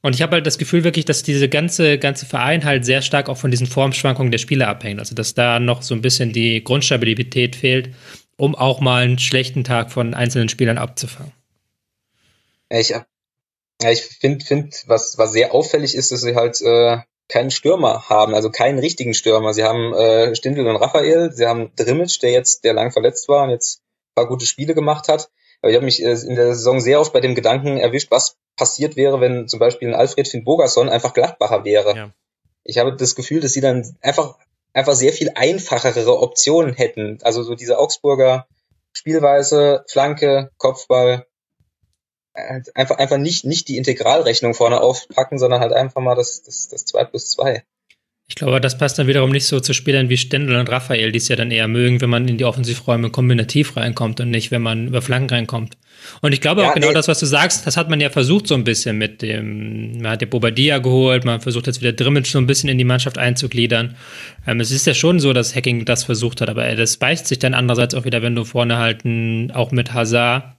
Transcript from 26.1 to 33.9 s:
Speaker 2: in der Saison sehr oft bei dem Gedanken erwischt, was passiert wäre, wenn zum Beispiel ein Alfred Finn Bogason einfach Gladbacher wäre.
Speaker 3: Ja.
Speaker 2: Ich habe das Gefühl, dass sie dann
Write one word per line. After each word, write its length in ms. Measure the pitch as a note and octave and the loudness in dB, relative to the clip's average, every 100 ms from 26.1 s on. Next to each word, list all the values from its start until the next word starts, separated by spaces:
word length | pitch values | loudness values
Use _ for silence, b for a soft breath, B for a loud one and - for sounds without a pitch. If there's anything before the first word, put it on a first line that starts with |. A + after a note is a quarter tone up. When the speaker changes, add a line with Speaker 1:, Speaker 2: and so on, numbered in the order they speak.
Speaker 2:
in 240 | A#2 - B2 | -2 -4 0
der 200 | A#2+ A#2+ | 2 2
Saison 240 | A#2 C3 | 0 2
sehr 200 | A#2+ D3 | 4 2
oft 140 | D3+ | 4
bei 80 | B2+ | 2
dem 140 | B2+ A#2+ | 0 0
Gedanken 420 | A2 C3 C#3+ C3+ | 0 0 -2 0
erwischt, 320 | A#2+ A#2 - | 0 -2 0
was 260 | B2 - _ _ - | 0 0 _ _ -4
passiert 380 | B2 - D3 D3 | -4 -2 -4 2
wäre, 260 | C#3 C3+ | 2 4
wenn 260 | B2 B2 A2+ | 2 0 -6
zum 120 | A2+ | 0
Beispiel 280 | A#2 A#2+ A#2+ | 0 0 -4
ein 80 | A#2 | 0
Alfred 320 | C3 - C#3 | 0 0 -4
Finn 160 | B2 | -4
Bogason 460 | A2+ E3 C3+ - B2+ | 0 2 4 2 2
einfach 240 | A#2 B2 | 0 0
Gladbacher 500 | - - - G#2+ A2 | 0 0 0 0 0
wäre. 320 | G#2 G#2 G2+ G#2 | 2 2 2 -2
Speaker 3:
Ja. 160 | G#2 _ _ _ _ _ | -8 _ _ _ _ _
Speaker 2:
Ich 160 | - A#2 | -6 -2
habe 160 | B2 C3+ | 0 0
das 200 | B2+ - | -4 -4
Gefühl, 260 | B2+ D#3 | -4 -4
dass 120 | C#3+ | -2
sie 80 | - | 0
dann 340 | C3+ B2 A#2 | 0 0 -4